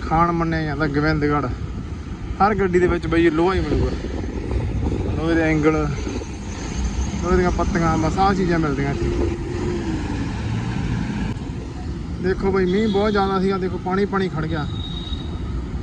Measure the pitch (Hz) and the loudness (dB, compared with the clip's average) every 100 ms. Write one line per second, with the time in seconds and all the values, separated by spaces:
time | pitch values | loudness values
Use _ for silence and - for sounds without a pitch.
0 | - 160 170 170 165 160 156 143 156 143 | -2 2 2 2 0 0 -2 0 0 2
1 | 151 156 147 147 127 104 - - - - | 2 2 2 2 0 -4 -6 -6 -8 -8
2 | - - - - 196 196 196 175 180 170 | -10 -8 -6 2 4 4 4 4 4 2
3 | 160 165 170 156 170 185 151 139 - - | 2 4 4 6 4 2 2 2 0 -2
4 | - - - - - - - - - - | -4 -6 -6 -6 -4 -2 -2 -2 0 0
5 | - - 160 165 160 156 151 156 147 143 | -2 0 2 2 4 4 4 2 0 -2
6 | - - - - - - - - - - | -4 -6 -6 -8 -8 -8 -6 -2 -2 0
7 | - - 175 185 180 170 170 170 165 160 | -2 -2 2 4 4 2 0 2 2 2
8 | 156 170 196 190 180 170 156 135 139 131 | 2 2 4 4 2 2 2 0 0 0
9 | 123 117 - - - - - 71 65 78 | 0 0 0 -2 -4 -4 -2 -2 -2 -2
10 | - - - - - - - - - - | -2 -4 -4 -4 -2 -2 -2 -2 -2 -2
11 | - - - - - - - - - - | -2 -2 -4 -4 -6 -8 -8 -8 -8 -8
12 | - - 180 190 196 190 185 190 220 196 | -8 -4 -2 0 0 2 2 2 2 2
13 | 214 202 190 190 190 196 185 180 180 190 | 2 2 2 2 2 0 -2 -4 -2 0
14 | 202 196 185 147 156 160 139 - - - | 0 0 0 -2 -2 -2 -2 -4 -6 -6
15 | - - - - - - - - | -6 -6 -6 -6 -4 -4 -4 -6